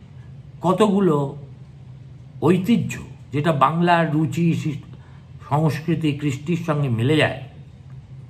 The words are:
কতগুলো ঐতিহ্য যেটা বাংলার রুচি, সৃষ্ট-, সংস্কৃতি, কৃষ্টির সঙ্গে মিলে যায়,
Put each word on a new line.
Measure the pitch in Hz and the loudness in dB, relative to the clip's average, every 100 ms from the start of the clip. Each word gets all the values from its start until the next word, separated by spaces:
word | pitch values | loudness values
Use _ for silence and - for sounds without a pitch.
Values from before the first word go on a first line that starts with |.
| - - - - - - | -20 -20 -18 -18 -18 -4
কতগুলো | 170 185 214 190 190 147 139 - - - - - - - - - - - | 0 4 4 4 2 2 -2 -8 -16 -20 -20 -20 -20 -20 -20 -20 -20 0
ঐতিহ্য | 143 180 208 220 127 - - - - | 2 4 4 2 0 -6 -14 -18 -6
যেটা | 143 156 | -2 0
বাংলার | 139 135 165 175 170 160 | 4 2 4 4 4 4
রুচি, | 147 160 - 170 | 2 0 2 0
সৃষ্ট-, | 139 156 139 - - - - - - - | 0 -2 -6 -10 -20 -20 -20 -20 -20 -2
সংস্কৃতি, | 143 156 123 - 160 156 | 0 2 0 -2 0 0
কৃষ্টির | 135 147 123 156 165 | -2 -4 -4 -4 -4
সঙ্গে | - 147 143 | -2 -2 0
মিলে | 110 123 156 | 0 2 4
যায়, | 113 - - - - - - - - 131 | 2 0 -12 -18 -20 -20 -20 -20 -18 -20